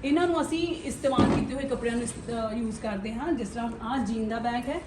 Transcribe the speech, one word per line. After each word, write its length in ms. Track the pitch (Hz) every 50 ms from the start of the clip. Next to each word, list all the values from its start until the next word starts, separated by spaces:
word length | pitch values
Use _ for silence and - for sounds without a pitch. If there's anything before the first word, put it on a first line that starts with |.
| -
ਇਹਨਾਂ 220 | 277 294 339 359
ਨੂੰ 160 | 349 339 320
ਅਸੀਂ 340 | 285 - 320 330 339 330 339 - -
ਇਸਤੇਮਾਲ 560 | 285 - - - 269 262 233 - - - -
ਕੀਤੇ 140 | - - 254
ਹੋਏ 100 | 269 277
ਕੱਪੜਿਆਂ 300 | 269 247 - 233 233 233
ਨੂੰ 100 | 240 240
ਇਸ-, 300 | 233 - - - 233 233
ਅਹ, 220 | 226 226 220 214
ਯੂਜ਼ 240 | 240 233 220 208 -
ਕਰਦੇ 320 | - 220 208 196 196 220
ਹਾਂ। 200 | 226 233 277 339
ਜਿਸ 160 | 320 233 233 196
ਤਰ੍ਹਾਂ 220 | - 233 233 233 226 220
ਆਹ 220 | 220 226 262 269 226
ਜੀਨ 240 | 202 226 226 220 214
ਦਾ 100 | 226 226
ਬੈਗ 300 | 220 240 233 247 240 254
ਹੈ 120 | 302 359 339